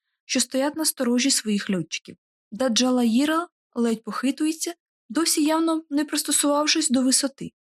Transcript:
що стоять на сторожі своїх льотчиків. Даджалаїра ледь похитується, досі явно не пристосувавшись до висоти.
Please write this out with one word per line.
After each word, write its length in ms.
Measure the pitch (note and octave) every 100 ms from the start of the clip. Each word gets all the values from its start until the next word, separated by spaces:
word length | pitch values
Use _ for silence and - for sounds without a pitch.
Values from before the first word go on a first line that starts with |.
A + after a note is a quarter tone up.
| _ _ -
що 140 | C4
стоять 360 | A#3+ C4 C#4 D4
на 100 | D4+
сторожі 460 | - B3 B3 C4+
своїх 380 | - G#3+ G3+ -
льотчиків. 480 | F#3+ D#3+ - - - _ _ _
Даджалаїра 960 | G3+ C4 A3 B3+ B3+ A#3+ A3+ D4 D#4+ F4 _ _ -
ледь 280 | A#3 A3
похитується, 720 | - G3+ B3+ C4+ D#4 D#4+ - F4 _ _ _
досі 340 | A#3 E4 -
явно 400 | D4+ D#4+ E4 D#4+ D#4+
не 160 | C#4+ D4+
пристосувавшись 840 | D4 D#4 D4 D4 C#4+ D4+ D#4+ D4+
до 120 | C4
висоти. 500 | B3+ B3+ C#4 - E3+ - _